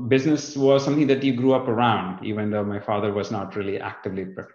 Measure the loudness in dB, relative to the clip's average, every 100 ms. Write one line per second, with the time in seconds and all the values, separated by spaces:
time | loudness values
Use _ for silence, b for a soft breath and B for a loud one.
0 | 2 2 4 0 -2 0 4 4 4 2
1 | 4 2 2 2 2 2 2 2 4 2
2 | -2 -8 -6 -4 -2 -2 -2 -4 -2 -2
3 | 0 -2 -4 -6 -6 -6 -6 -6 -8 -8
4 | -8 -6 -8 -10 -16